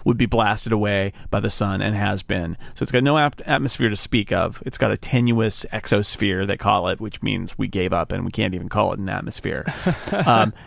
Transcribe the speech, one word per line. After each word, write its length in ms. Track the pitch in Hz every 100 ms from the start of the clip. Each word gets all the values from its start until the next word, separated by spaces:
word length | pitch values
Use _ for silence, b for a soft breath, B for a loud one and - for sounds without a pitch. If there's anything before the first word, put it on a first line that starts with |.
would 140 | B 120
be 100 | 117
blasted 460 | 117 107 107 -
away 400 | 110 104 101 98 - B
by 80 | 104
the 100 | 107
sun 320 | - 101 98
and 140 | 101 104
has 260 | 101 101
been. 340 | - 95 85 87 B B
So 80 |
it's 80 | -
got 120 | 127
no 140 | 135 151
ap-, 240 | 147 - -
atmosphere 440 | 143 135 - 117
to 60 | 104
speak 360 | - 123 101
of. 280 | 92 87 - -
It's 120 | -
got 140 | 113
a 60 | 104
tenuous 680 | - 127 120 113 110 - -
exosphere, 720 | 107 - 104 104 - 101 92 98
they 120 | 98
call 320 | 104 101 90
it, 100 | -
which 240 | 110 -
means 340 | - 95 92 -
we 100 | 101
gave 260 | 98 90
up 180 | 90 82
and 140 | 92 92
we 60 |
can't 220 | 101 107
even 160 | 92 90
call 220 | 104 98
it 60 | 98
an 100 | 95
atmosphere. 560 | - - - - 69 -
<laughs> 560 | - 185 - - 202 147
Um, 280 | 117 107 -